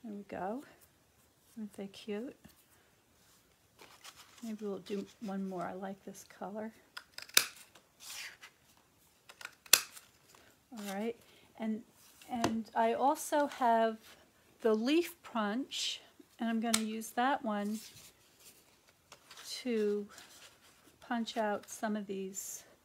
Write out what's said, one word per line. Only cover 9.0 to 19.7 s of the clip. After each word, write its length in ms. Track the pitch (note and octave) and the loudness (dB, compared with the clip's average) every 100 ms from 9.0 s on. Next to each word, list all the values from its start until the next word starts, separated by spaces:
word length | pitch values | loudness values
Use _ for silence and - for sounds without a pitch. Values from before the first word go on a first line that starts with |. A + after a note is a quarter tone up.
| - _ - - - - - - - - - _ - - - - _ | -20 _ -20 -16 -16 -16 4 6 6 -14 -20 _ -20 -20 -20 -20 _
All 200 | A#3 G3+ | -10 -6
right, 220 | G3 A3+ - - - - - | -2 -4 -6 -14 -20 -20 -6
and, 260 | A3 A3 - - - - - | -2 -2 -6 -20 -20 -20 -8
and 360 | A#3+ A#3 A3+ G#3+ - | 2 2 2 0 4
I 180 | A3+ | 4
also 540 | A#3 B3+ D4+ - D4+ C#4+ | 6 4 4 4 4 4
have 500 | - B3 A3+ A3+ A3 - - - _ - - | 4 6 8 6 2 -12 -20 -20 _ -20 0
the 140 | A3+ | 4
leaf 420 | A3 A#3+ D#4 E4+ - | 4 6 4 4 -4
punch, 800 | - A#3 G#3 A3+ C#4 - - - - - - - | -6 -2 0 0 -4 -2 -2 -4 -12 -20 -20 -4
and 120 | A3+ | 0
I'm 100 | A3+ | 2
gonna 200 | A#3 A3+ | 2 0
use 320 | A3 A3 A3 | -2 -4 -4
that 340 | - B3+ C#4+ A3 | 0 2 2 0
one 340 | G#3 G#3 G#3+ - - - - - - - - - _ - _ _ - - - - - | -2 -2 -6 -8 -18 -20 -20 -20 -20 -20 -20 -20 _ -20 _ _ -20 -20 -18 -10 -6
to 440 | B3+ | 0